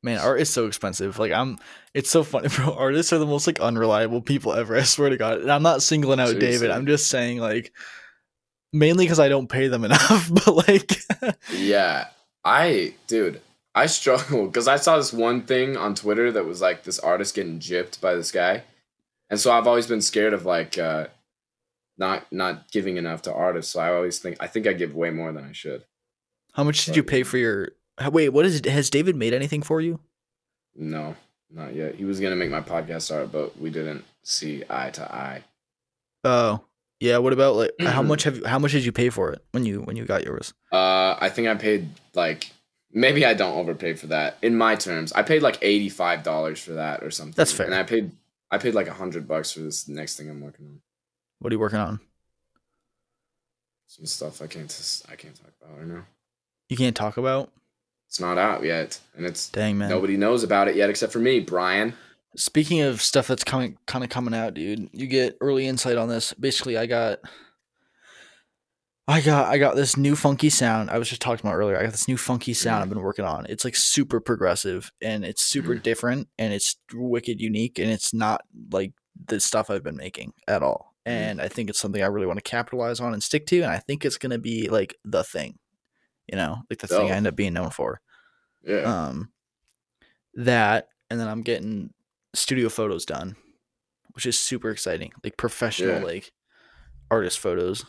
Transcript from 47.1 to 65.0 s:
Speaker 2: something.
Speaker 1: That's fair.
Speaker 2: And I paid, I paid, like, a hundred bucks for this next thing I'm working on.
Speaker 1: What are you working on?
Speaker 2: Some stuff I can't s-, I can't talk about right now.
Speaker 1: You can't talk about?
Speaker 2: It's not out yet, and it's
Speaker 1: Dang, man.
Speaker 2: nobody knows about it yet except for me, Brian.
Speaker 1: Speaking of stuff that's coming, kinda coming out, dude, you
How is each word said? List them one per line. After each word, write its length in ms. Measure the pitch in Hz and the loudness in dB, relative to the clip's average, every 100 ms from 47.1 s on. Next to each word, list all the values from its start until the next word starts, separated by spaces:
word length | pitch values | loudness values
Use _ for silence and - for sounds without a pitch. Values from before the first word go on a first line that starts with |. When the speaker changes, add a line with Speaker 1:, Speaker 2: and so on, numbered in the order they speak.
Speaker 2:
something. 240 | - 78 | -10 -10
Speaker 1:
That's 180 | 80 156 | 0 0
fair. 120 | - | 0
Speaker 2:
And 100 | 90 | -2
I 100 | 92 | -2
paid, 260 | 92 113 98 - _ _ _ | 0 0 0 -10 _ _ _
I 80 | 101 | -2
paid, 160 | 127 | 0
like, 120 | 107 87 | 0 -2
a 40 | |
hundred 320 | - 92 82 73 | -6 -8 -8 -4
bucks 260 | 80 78 | -4 -4
for 80 | 80 | -8
this 280 | 78 76 - | -10 -10 -10
next 280 | 73 76 - | -10 -10 -12
thing 100 | 76 | -12
I'm 140 | 73 | -16
working 240 | 71 71 73 | -18 -20 -20
on. 140 | 71 _ _ _ _ _ _ | -20 _ _ _ _ _ _
Speaker 1:
What 140 | - | -4
are 20 | |
you 60 | 113 | -2
working 200 | 107 107 | 0 0
on? 200 | 98 101 _ _ _ _ _ _ _ _ _ _ _ _ _ _ _ _ _ _ _ | -4 -6 _ _ _ _ _ _ _ _ _ _ _ _ _ _ _ _ _ _ _
Speaker 2:
Some 200 | - 78 | -18 -12
stuff 340 | - - 147 | -8 -10 -12
I 60 | - | -16
can't 240 | - - | -14 -14
s-, 320 | - - - - | -12 -8 -8 -10
I 60 | - | -20
can't 180 | - | -20
talk 180 | - _ _ | -20 _ _
about 160 | 78 76 | -20 -16
right 80 | 82 | -14
now. 180 | 85 87 _ _ _ _ _ _ | -14 -16 _ _ _ _ _ _
Speaker 1:
You 60 | 123 | -2
can't 180 | 127 113 | 0 0
talk 220 | 107 104 | -4 -2
about? 340 | 131 131 139 _ _ _ _ _ _ | -2 -2 -4 _ _ _ _ _ _
Speaker 2:
It's 120 | - | -8
not 180 | 90 90 | -2 0
out 260 | 104 98 | 2 0
yet, 340 | 73 82 76 - _ - | -2 -2 -4 -8 _ -10
and 100 | 87 | -8
it's 240 | 85 - | -8 -8
Speaker 1:
Dang, 260 | - 107 101 | -4 -2 0
man. 120 | 101 | 0
Speaker 2:
nobody 260 | 92 98 98 | 0 0 2
knows 260 | 101 120 | 2 2
about 260 | 107 101 98 | 2 4 4
it 80 | 87 | 4
yet 120 | 101 | 2
except 240 | 104 110 | 2 -2
for 60 | 120 | 0
me, 220 | 120 131 | 2 2
Brian. 520 | 87 90 90 95 110 120 - _ _ - | 0 -2 0 0 -2 -6 -20 _ _ -6
Speaker 1:
Speaking 440 | - - 156 170 | -2 0 2 2
of 220 | 143 113 | 2 2
stuff 240 | - 139 127 | 2 2 2
that's 180 | 131 | -2
coming, 320 | - 135 123 - - | 0 -2 -4 -8 -8
kinda 220 | 131 123 | -6 -4
coming 240 | 127 123 | -4 -4
out, 200 | 113 113 | -2 -4
dude, 340 | 80 87 110 98 | -4 -6 -6 -8
you 140 | - | -10